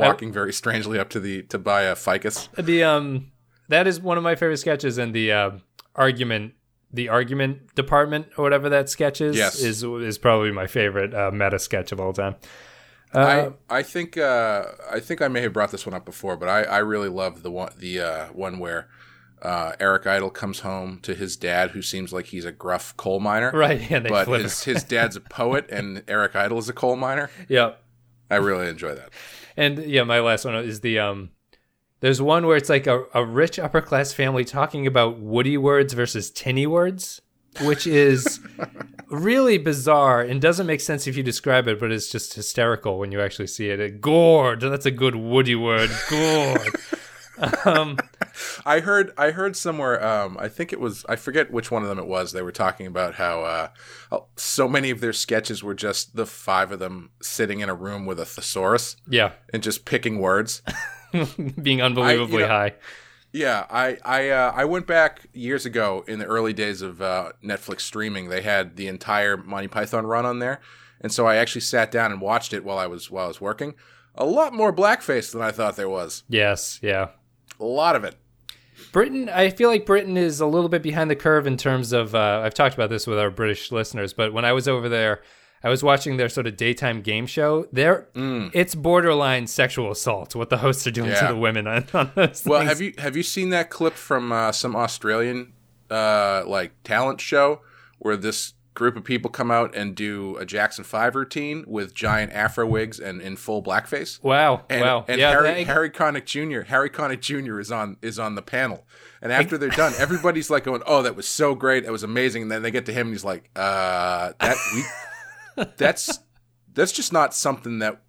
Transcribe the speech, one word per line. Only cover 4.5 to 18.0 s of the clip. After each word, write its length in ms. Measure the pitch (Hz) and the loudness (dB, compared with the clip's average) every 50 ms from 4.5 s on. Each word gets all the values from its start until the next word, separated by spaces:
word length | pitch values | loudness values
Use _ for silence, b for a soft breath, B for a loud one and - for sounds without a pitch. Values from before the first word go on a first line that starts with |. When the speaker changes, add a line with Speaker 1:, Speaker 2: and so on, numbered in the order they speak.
| 156 | 0
Speaker 2:
sketches 400 | 139 - 165 151 139 143 139 117 | 0 0 0 0 0 0 -2 -2
in 160 | 120 120 117 110 | -2 -2 -2 -2
the, 180 | 113 110 110 | 0 0 2
uh, 200 | 107 107 101 98 98 95 - _ _ - - _ - | 2 2 2 0 -2 -6 -14 _ _ -20 -20 _ 0
argument, 600 | - 135 135 131 120 127 120 117 107 104 113 - _ _ _ _ _ _ _ - | 2 2 2 2 2 -2 -2 -2 -4 -4 -8 -14 _ _ _ _ _ _ _ -8
the 180 | 120 120 117 | -6 -2 2
argument 640 | 110 120 127 120 135 139 139 135 135 135 - _ _ | 2 2 2 2 0 0 0 0 -2 -4 -10 _ _
department 540 | - 135 135 147 147 147 147 147 151 156 - - - | -4 0 4 4 4 6 4 2 -4 -6 -6 -4 0
or 60 | 147 | 2
whatever 260 | 143 143 139 139 147 | 4 4 4 4 4
that 180 | 143 143 139 135 | 2 2 2 0
sketch 320 | - - 156 143 135 - | -2 0 0 0 0 0
is, 160 | 156 151 147 | 0 0 2
Speaker 1:
Yes. 240 | 110 107 98 - - | 2 2 2 2 0
Speaker 2:
is, 220 | - 117 110 107 117 | -2 -2 -2 -2 -4
is 340 | 120 120 120 117 113 107 | -6 -6 -4 -4 -6 -4
probably 340 | 101 - 123 117 110 107 107 101 | 2 4 4 6 6 4 2 0
my 140 | 98 92 | -2 -4
favorite, 460 | 92 - 127 107 104 95 101 98 104 113 | -2 0 2 2 2 2 0 -2 -2 0
uh, 180 | 107 101 98 | 0 0 0
meta 280 | 98 104 101 98 98 95 | 0 0 0 0 0 0
sketch 340 | - - - 98 92 - - | -2 -2 -2 -4 -4 -4 -6
of 80 | 95 | -4
all 140 | 95 95 95 | -4 -4 -2
time. 220 | 98 98 98 95 B B B B B B B B B B B B B B B - | -2 -4 -4 -6 B B B B B B B B B B B B B B B 2
Uh, 380 | 131 135 139 139 147 143 139 - - _ - | 4 4 6 6 4 2 0 -4 -12 _ -4
Speaker 1:
I, 80 | 120 131 | -2 -2
I 40 | 139 | -2
think, 340 | - - 180 170 170 - | -2 -6 -8 -8 -6 -4
uh, 480 | 170 151 139 127 120 113 110 107 101 92 - - - - - | -2 0 2 2 2 2 2 0 0 -2 -6 -10 -14 -10 -6
I 100 | 120 110 | -6 -6
think 200 | 113 - 170 156 | -4 -6 -4 -2
I 80 | 156 139 | 0 0
may 140 | 131 123 123 | 0 0 -2
have 100 | 113 90 | 0 0
brought 180 | 107 104 98 | 0 0 0
this 140 | - 95 - | -2 -6 -10
one 80 | 107 92 | -8 -10
up 120 | 90 90 | -10 -10
before, 300 | - 87 - - 98 90 82 | -14 -14 -8 -6 -6 -6 -4
but 100 | 87 90 | -2 0
I, 140 | 95 107 107 | 2 2 2
I 160 | 101 98 104 | 2 2 2
really 300 | 107 107 107 104 101 98 | 2 2 0 -2 -2 -4
love 320 | 90 92 95 92 85 82 82 | -4 -4 -4 -4 -6 -8 -10
the 80 | 87 | -10
one, 220 | 87 90 92 - - | -8 -8 -8 -10 -12
the, 240 | - 92 90 90 90 | -12 -10 -8 -6 -4